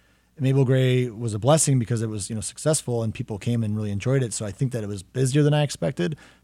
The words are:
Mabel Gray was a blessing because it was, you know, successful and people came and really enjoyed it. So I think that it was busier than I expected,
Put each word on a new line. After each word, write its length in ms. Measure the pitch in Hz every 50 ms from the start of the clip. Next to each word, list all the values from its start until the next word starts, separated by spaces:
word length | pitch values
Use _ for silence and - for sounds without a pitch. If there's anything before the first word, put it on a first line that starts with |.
| _ _ _ _ _ _ _ -
Mabel 240 | 131 131 131 139 135
Gray 440 | 120 131 131 131 127 127 127 123 123
was 260 | 101 110 120 113 104
a 40 | 104
blessing 400 | 101 131 160 156 - 147 135 127
because 240 | 113 - 120 110
it 60 | 117 110
was, 200 | 107 104 - -
you 60 | 113
know, 60 | 107
successful 640 | 95 - - - - 151 156 - - 123 120 117 113
and 100 | 110 -
people 240 | - - - 110 95
came 240 | - 120 120 117
and 140 | 113 104 107
really 160 | 110 107 104
enjoyed 320 | 101 98 - 123 135 139 127
it. 80 | 107
So 120 | - - 110
I 60 | 101
think 220 | 92 - 135 120
that 100 | 123 117
it 60 | 104 101
was 160 | 104 95 87
busier 400 | - - 127 135 127 131 151 147
than 100 | 147 151
I 80 | 147
expected, 540 | 147 135 - - 170 160 143 - 175 175 147 - - - - _